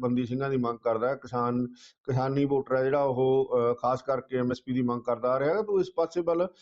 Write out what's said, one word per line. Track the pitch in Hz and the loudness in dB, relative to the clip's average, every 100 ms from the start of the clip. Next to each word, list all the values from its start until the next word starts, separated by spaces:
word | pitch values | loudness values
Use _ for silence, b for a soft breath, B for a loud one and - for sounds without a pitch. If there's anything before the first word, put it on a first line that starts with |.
ਬੰਦੀ | 127 123 120 | -2 0 -2
ਸਿੰਘਾਂ | 127 139 | -2 -2
ਦੀ | 135 | 0
ਮੰਗ | 120 117 | -2 -2
ਕਰਦਾ, | 117 113 120 | -2 0 0
ਕਿਸਾਨ, | 135 120 120 120 123 123 B B B | -2 -4 -2 0 0 -2 B B B
ਕਿਸਾਨੀ | - 127 131 135 | -4 -2 0 0
ਵੋਟਰ | 143 139 135 | 2 0 0
ਆ | 131 | 0
ਜਿਹੜਾ | 131 143 | 2 2
ਉਹ, | 139 123 131 135 135 | 2 2 4 4 2
ਅਹ, | 123 117 | 2 2
ਖਾਸ | 120 120 127 | 0 0 -2
ਕਰਕੇ | - 131 127 127 | -2 -4 -2 -2
ਐਮ | 123 | -2
ਐਸ | 123 | -4
ਪੀ | - | -4
ਦੀ | 127 | -2
ਮੰਗ | 123 120 | 0 -2
ਕਰਦਾ | 117 117 123 | -2 -2 0
ਆ | 131 | 0
ਰਿਹਾ, | 139 | 0
ਤਾਂ | 190 208 196 | 0 0 0
ਇਸ | 185 - | 0 -2
ਪਾਸੇ | 165 180 | -2 -2
ਵੱਲ | 170 170 185 b | 0 0 -2 b